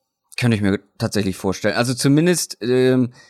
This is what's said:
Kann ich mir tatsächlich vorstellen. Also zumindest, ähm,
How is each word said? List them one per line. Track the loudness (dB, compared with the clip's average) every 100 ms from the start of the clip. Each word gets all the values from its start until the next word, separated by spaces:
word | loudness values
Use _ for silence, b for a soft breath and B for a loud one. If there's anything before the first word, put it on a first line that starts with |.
| _ _ _ -4
Kann | 0
ich | 0
mir | 0 -2 -6 -8
tatsächlich | -4 -2 -4 -4
vorstellen. | -4 -2 -2 0
Also | -2
zumindest, | 0 2 4 2 0 -4 -8
ähm, | -2 2 4 2 0 b b